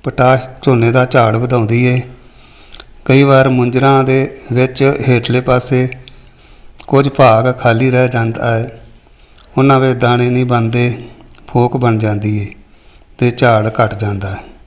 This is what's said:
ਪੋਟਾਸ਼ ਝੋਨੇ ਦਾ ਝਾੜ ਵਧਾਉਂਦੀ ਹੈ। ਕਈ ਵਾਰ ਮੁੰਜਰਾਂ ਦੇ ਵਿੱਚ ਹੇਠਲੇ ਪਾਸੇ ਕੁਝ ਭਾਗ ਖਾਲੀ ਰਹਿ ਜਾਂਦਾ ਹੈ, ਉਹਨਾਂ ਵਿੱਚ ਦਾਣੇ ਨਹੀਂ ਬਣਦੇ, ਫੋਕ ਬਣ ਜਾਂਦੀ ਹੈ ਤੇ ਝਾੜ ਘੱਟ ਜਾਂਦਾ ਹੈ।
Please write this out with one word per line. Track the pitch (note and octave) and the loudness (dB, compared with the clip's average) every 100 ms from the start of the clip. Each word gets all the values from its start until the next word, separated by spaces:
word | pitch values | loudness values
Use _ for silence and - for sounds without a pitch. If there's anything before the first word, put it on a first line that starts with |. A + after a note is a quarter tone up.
ਪੋਟਾਸ਼ | - - B2+ C3 - - | -8 0 2 2 -2 -6
ਝੋਨੇ | - A#2+ A#2 | 0 2 2
ਦਾ | B2+ | 0
ਝਾੜ | B2+ C3+ A2+ | 2 2 2
ਵਧਾਉਂਦੀ | A2+ A#2+ B2 G#2+ A#2 B2 | 0 -2 -2 0 0 0
ਹੈ। | B2 - - - - - - - - - - | -2 -6 -20 -20 -20 -20 -20 -20 -20 -20 -10
ਕਈ | - C3+ | 0 2
ਵਾਰ | C#3 C3+ C3 | 4 4 4
ਮੁੰਜਰਾਂ | B2+ B2 B2+ C3+ C3+ | 0 0 0 2 2
ਦੇ | C3 C3 C3+ - - | 2 0 -2 -8 -6
ਵਿੱਚ | A#2+ C3 B2+ C3+ - B2 | -2 -2 0 -2 0 0
ਹੇਠਲੇ | A#2+ A#2 B2 | 0 0 -4
ਪਾਸੇ | B2+ B2+ - B2+ B2+ - - - - _ - - - - - | 0 -2 0 -2 -2 -8 -20 -20 -20 _ -20 -20 -20 -20 -2
ਕੁਝ | C3+ C#3 | 0 0
ਭਾਗ | - B2+ A2 B2+ B2 | 4 4 4 0 -2
ਖਾਲੀ | A#2+ A2+ C3 | -2 0 0
ਰਹਿ | B2+ B2+ | 2 0
ਜਾਂਦਾ | A#2+ A2+ A2+ A#2+ | 0 -4 -4 -4
ਹੈ, | A2+ B2 - - - _ _ _ - - - | -4 -6 -14 -20 -20 _ _ _ -20 -8 0
ਉਹਨਾਂ | C#3 C3+ | 2 4
ਵਿੱਚ | C3 B2 | 2 0
ਦਾਣੇ | A#2+ A#2+ B2 | 0 0 0
ਨਹੀਂ | B2 | 0
ਬਣਦੇ, | B2 A#2+ A2+ B2 A#2+ A#2 - - - - - | 0 0 0 0 -2 -4 -16 -20 -20 -20 -6
ਫੋਕ | B2 A#2+ C3 | -2 0 0
ਬਣ | B2 A2 | -2 0
ਜਾਂਦੀ | A2 G#2 G#2+ G#2 | -2 -2 -4 -4
ਹੈ | G2+ - - _ - - _ - | -6 -14 -20 _ -20 -20 _ -2
ਤੇ | B2 | -2
ਝਾੜ | A#2+ B2 A2 A2 A2+ | 2 2 2 0 -2
ਘੱਟ | A2 | -2
ਜਾਂਦਾ | G2+ G#2 G2+ G2 | -2 -6 -6 -8
ਹੈ। | F#2+ - - | -10 -16 -20